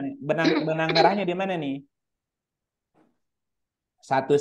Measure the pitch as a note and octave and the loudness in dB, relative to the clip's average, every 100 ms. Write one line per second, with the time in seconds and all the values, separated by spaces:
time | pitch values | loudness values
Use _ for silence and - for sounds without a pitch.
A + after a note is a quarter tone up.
0 | C#3 - C#3+ D#3 D#3+ D#3+ D#3+ D#3+ D#3+ E3 | -8 -8 -4 0 2 0 0 -2 0 2
1 | E3+ G3+ F3+ F3 F#3+ F3 C#3+ C#3 - _ | 4 2 -2 -4 -4 -4 -4 -8 -12 _
2 | _ _ _ _ _ _ _ _ _ _ | _ _ _ _ _ _ _ _ _ _
3 | _ _ _ _ _ _ _ _ _ _ | _ _ _ _ _ _ _ _ _ _
4 | - C3+ C3 C#3+ | -2 -2 2 2